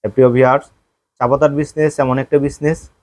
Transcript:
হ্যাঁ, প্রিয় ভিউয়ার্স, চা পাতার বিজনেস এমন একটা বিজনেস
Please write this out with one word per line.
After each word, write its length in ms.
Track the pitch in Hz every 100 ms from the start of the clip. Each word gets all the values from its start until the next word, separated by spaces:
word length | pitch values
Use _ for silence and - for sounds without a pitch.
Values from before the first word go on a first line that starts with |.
হ্যাঁ, 100 | 104
প্রিয় 180 | 113 127
ভিউয়ার্স, 360 | 123 127 139 - _ _ _ _ _
চা 80 | 123
পাতার 240 | 135 151
বিজনেস 480 | 143 147 - 151 -
এমন 180 | 131 131
একটা 200 | 131 147
বিজনেস 520 | 139 - 147 160 - _